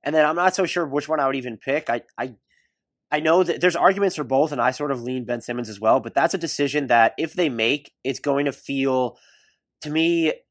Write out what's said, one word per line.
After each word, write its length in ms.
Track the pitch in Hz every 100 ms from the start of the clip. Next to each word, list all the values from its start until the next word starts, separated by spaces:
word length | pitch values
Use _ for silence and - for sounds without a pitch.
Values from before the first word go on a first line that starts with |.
and 100 | -
then 120 | 156
I'm 100 | 151
not 220 | 170 180 180
so 100 | 175
sure 200 | 180 156
which 220 | 143 147
one 120 | 156
I 60 | 135
would 100 | 135
even 200 | 123 110
pick. 320 | - 143 160
I, 140 | 175 - -
I, 160 | 123 110 _ _ _ _ _ _ _
I 80 | 151
know 240 | 160 175
that 160 | 175 135
there's 160 | 175 131
arguments 400 | 165 196 196 170
for 80 |
both, 260 | 127 131 156
and 100 | 135
I 120 | 120
sort 180 | 131 147
of 120 | 131
lean 220 | 120 127
Ben 160 | 120 120
Simmons 280 | - 123 113
as 100 | 101
well, 220 | 110 131
but 140 | 117
that's 200 | - 156
a 40 | 165
decision 500 | 160 - 143 147 131
that 260 | 117 113 -
if 180 | 156
they 140 | - 165
make, 440 | 117 113 147 - _
it's 160 | 131 131
going 280 | 143 139 143
to 60 |
feel, 640 | 131 - 139 135 131 117 - _ _ _ _ _ _
to 80 | 151
me 420 | 156 165 170 160 - _